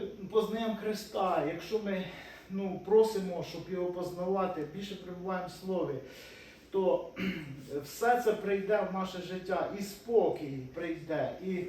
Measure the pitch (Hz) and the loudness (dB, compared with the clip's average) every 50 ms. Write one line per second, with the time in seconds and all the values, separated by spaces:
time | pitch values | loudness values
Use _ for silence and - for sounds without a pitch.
0 | 196 - - - 190 - 214 220 196 - 220 226 226 220 202 - 202 214 202 - | 2 -4 -8 -10 -8 2 4 4 4 4 0 0 0 0 -2 -2 -2 -2 -2 -2
1 | - - - 208 190 185 170 156 143 151 170 170 - - 220 214 202 202 190 185 | -6 -4 -2 0 2 4 4 4 2 0 -2 -4 -4 0 0 0 2 2 -2 -2
2 | 175 165 - - - - - - - - 190 196 196 185 - - - 190 214 220 | -2 -6 -8 -12 -14 -16 -16 -16 -12 -6 -4 -2 -2 -2 -4 -4 2 6 8 8
3 | 220 220 - 190 185 180 175 170 160 - - 165 - - 190 180 180 180 180 180 | 8 8 4 -2 -2 -2 -2 -4 -4 -6 -8 -10 -6 -4 -2 -2 0 -2 -2 -2
4 | 180 180 180 180 180 185 196 190 185 175 - 156 143 143 165 196 196 - 185 - | -4 -4 -4 -2 0 2 2 2 2 2 0 -2 -4 -6 -6 -8 -8 -8 -8 -10
5 | 180 180 175 175 180 185 185 180 - - - - - 190 185 170 151 139 135 131 | -8 -10 -10 -6 -4 -2 -2 -2 -4 -6 -8 -8 -4 -2 0 0 0 0 -2 -6
6 | - - - - - - - - - - - - - - - 196 185 175 175 - | -8 -10 -16 -16 -16 -16 -18 -18 -18 -18 -20 -20 -12 -2 2 4 6 6 4 4
7 | - - - 185 190 190 170 160 151 139 135 139 131 - 139 143 131 - - - | 0 -4 -6 -2 -2 -2 -2 -4 -6 -8 -10 -12 -10 -6 -6 -6 -6 -6 -4 2
8 | 233 240 247 240 - 214 202 - 190 202 196 196 190 202 208 202 185 175 185 190 | 6 6 6 6 6 4 2 4 2 0 0 0 2 2 4 4 2 2 0 -2
9 | 190 185 185 175 175 - 185 185 - - 180 170 - - 196 202 202 - - - | -2 -2 -4 -6 -6 -6 -6 -6 -2 0 0 0 0 -2 -2 -6 -6 -6 -8 -10
10 | - 233 233 208 175 160 - - 151 135 135 131 127 - - 165 170 165 160 151 | -2 6 6 6 6 6 2 0 -4 -6 -6 -6 -8 -8 -8 -6 -4 -4 -4 -6
11 | 139 143 156 151 160 - - - 185 190 185 175 175 | -4 -2 0 0 0 -2 -2 -4 -4 -4 -2 -2 -2